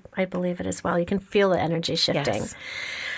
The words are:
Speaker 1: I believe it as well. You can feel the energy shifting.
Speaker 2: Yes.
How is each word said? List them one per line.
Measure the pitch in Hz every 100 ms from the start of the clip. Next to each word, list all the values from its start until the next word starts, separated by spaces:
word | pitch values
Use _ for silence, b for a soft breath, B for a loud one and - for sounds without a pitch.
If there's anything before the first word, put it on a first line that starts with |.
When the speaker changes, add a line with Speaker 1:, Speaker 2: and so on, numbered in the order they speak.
| - -
Speaker 1:
I | 185
believe | 180 180 175
it | 190
as | 180
well. | 185 175
You | 170
can | 196
feel | 196 208 196
the | 202
energy | 160 170 165 165
shifting. | - 151 139 104
Speaker 2:
Yes. | 98 - B B B B B